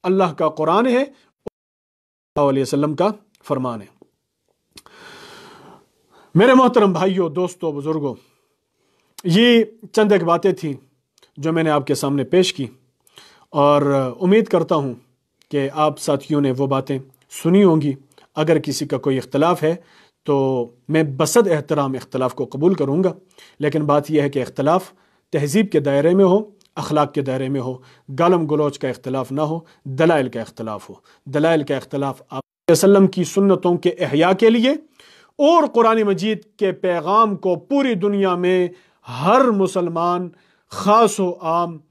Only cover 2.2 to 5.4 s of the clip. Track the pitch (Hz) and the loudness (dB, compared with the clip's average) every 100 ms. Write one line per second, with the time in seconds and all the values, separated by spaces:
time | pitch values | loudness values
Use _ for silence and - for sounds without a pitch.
2.2 | _ - 143 135 131 143 147 143 185 208 | _ -2 0 0 -2 -2 -2 0 -2 -2
3.2 | _ _ - 135 127 113 98 _ _ _ | _ _ -8 -6 -6 -8 -14 _ _ _
4.2 | _ _ _ _ _ - _ - - - | _ _ _ _ _ -20 _ -20 -20 -20
5.2 | - - | -20 -20